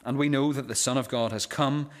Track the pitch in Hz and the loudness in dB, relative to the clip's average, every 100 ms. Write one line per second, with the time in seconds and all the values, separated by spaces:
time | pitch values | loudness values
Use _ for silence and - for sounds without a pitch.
0 | 123 135 147 139 143 143 123 110 - 131 | -4 0 2 4 2 0 -2 -2 0 0
1 | 120 123 113 107 - - 139 147 143 - | 0 0 0 -2 -4 0 2 2 -4 -10